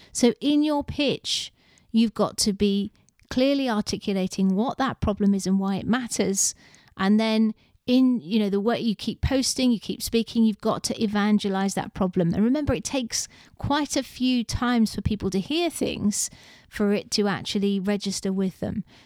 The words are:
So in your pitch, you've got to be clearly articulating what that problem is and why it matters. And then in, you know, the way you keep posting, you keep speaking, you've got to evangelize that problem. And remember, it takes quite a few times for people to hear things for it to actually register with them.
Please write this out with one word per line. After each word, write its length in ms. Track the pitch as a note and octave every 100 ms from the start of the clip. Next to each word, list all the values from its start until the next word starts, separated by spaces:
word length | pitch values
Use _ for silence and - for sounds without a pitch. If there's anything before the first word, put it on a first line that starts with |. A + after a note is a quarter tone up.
| -
So 200 | - A#3+ -
in 220 | C4+ D4
your 220 | D4+ D4
pitch, 680 | - - C#4 F3 - - - - _ _ _
you've 220 | A3+ A#3
got 240 | - F#3+ -
to 160 | G#3+
be 380 | G3 G#3 G3 G3+ - _ _ _
clearly 360 | - C4+ C#4 C4
articulating 840 | G#3 - G3 - G3 F#3 - F#3+
what 240 | F#3+ B3 -
that 220 | C4 -
problem 340 | G3+ G3+ G3+
is 140 | G3 F#3
and 120 | G3
why 180 | F#3+ F#3+
it 100 | -
matters. 680 | A#3+ A#3 - F#3 G3 - - - - _ -
And 240 | F#3+ G#3+
then 360 | A3 A3 A3 - _ _ -
in, 320 | B3+ B3+ B3
you 200 | D#3 A3
know, 100 | G3+
the 100 | G3+
way 200 | G#3 A#3
you 160 | A#3 G3
keep 260 | - -
posting, 500 | - C4+ B3+ - B3+
you 80 | A3+
keep 220 | - -
speaking, 420 | - A#3 A3+ A#3
you've 180 | A3 G3+
got 220 | A3 D#3+
to 200 | - -
evangelize 720 | A3 G#3 G#3 G#3 G3+ F#3+ G3 F#3+
that 180 | -
problem. 400 | - F#3 F#3 E3+
And 100 | -
remember, 300 | A3 C#4+ C#4+
it 100 | B3
takes 440 | - C#4 A#3 - - - - _
quite 380 | - C#4+ C#4+ D4
a 80 |
few 400 | B3+ - B3+ B3
times 500 | A3+ - B3 A#3+ A3
for 80 | -
people 280 | - G#3+ G3
to 100 | F#3
hear 300 | - D#4 F4
things 600 | - - - G3+ - - - - - _
for 260 | - G2+
it 180 | F#3+ -
to 160 | - G3+
actually 520 | C#3 - G#3 G3+ G3
register 540 | F#3+ G#3 G3+ - G3
with 260 | F#3+ F#3+ -
them. 240 | G#3 A3 - -